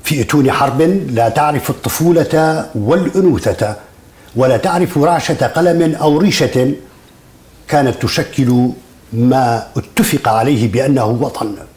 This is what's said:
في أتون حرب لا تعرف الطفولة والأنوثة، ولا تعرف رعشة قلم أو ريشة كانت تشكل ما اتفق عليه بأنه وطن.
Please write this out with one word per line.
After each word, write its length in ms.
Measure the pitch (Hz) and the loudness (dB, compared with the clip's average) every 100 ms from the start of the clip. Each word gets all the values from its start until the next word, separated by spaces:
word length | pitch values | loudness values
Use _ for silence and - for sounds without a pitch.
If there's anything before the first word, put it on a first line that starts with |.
في 180 | - 147 | -4 -4
أتون 300 | 113 151 131 | 0 2 2
حرب 300 | - 139 127 165 190 151 | 2 -2 2 2 0 -2
لا 200 | 120 117 | 0 0
تعرف 400 | 101 151 147 - | 0 0 -2 -4
الطفولة 960 | 131 120 - 165 170 160 156 156 160 - 117 | -6 -6 -2 2 2 2 0 0 -2 -6 -6
والأنوثة، 1000 | 104 175 180 190 185 123 - - 107 104 - - - - - 117 | 0 0 0 2 2 2 -2 -2 -4 -6 -16 -20 -20 -20 -12 0
ولا 220 | 131 120 | 2 2
تعرف 400 | 190 175 180 147 | 0 0 0 2
رعشة 500 | 151 165 - 151 127 | 2 2 -2 -2 -2
قلم 480 | - 175 165 165 151 | 2 2 2 0 0
أو 220 | 156 151 | 0 2
ريشة 560 | 196 - 135 123 127 147 - - - - - - - - - | 2 2 0 0 0 -2 -10 -20 -20 -20 -20 -20 -20 -20 -4
كانت 340 | 151 135 120 | 0 0 -2
تشكل 680 | 117 - 147 - 127 123 123 120 - - - | -4 -4 -4 -2 2 2 0 -4 -16 -20 -10
ما 500 | 110 123 131 131 113 - - | 0 2 2 2 -2 -4 -10
اتفق 500 | - - - 143 - | -6 -2 0 0 0
عليه 420 | 110 120 139 113 | 0 2 2 0
بأنه 340 | 117 135 135 110 | 0 0 0 0
وطن. 500 | 117 139 - 107 101 - | -2 -4 -6 -10 -10 -16